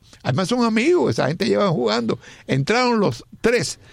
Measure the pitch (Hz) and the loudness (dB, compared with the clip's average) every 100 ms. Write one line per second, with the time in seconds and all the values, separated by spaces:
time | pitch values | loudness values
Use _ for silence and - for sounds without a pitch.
0 | - - - 139 185 247 233 220 277 359 | -16 -8 -4 -2 0 0 2 2 2 2
1 | - 117 139 170 214 202 202 156 113 233 | 2 0 -2 -2 0 2 2 0 0 0
2 | 226 - - - - 135 139 233 247 233 | -2 -6 -8 -18 -4 -2 0 0 2 2
3 | 175 117 - - 220 240 143 - - | 0 -2 -12 -4 0 0 -2 -8 -18